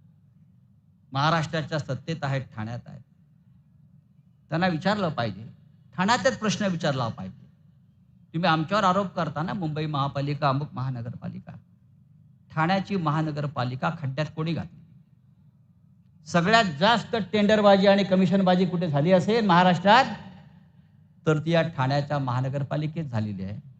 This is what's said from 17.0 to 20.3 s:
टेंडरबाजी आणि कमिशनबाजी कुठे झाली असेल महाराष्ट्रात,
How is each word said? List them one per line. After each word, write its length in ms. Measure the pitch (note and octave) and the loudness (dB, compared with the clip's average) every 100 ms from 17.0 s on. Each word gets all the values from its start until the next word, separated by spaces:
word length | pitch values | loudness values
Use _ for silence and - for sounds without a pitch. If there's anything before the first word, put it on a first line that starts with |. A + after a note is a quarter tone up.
| - A#3 - | 0 -4 -2
टेंडरबाजी 540 | G#3+ G#3 G#3+ G#3 G3 G3 | 0 4 6 8 8 8
आणि 160 | G3 | 4
कमिशनबाजी 640 | F#3+ F#3 F#3 G3 F#3 F3+ F#3 | 4 4 4 4 4 4 2
कुठे 240 | F3 F3 | 0 0
झाली 220 | C#3+ D#3+ | 0 4
असेल 340 | F#3 F3+ A#3 G#3 | 4 4 2 4
महाराष्ट्रात, 600 | E3+ F#3 E3+ F#3+ A3+ B3+ G#3+ - | 6 6 4 6 6 4 -2 -14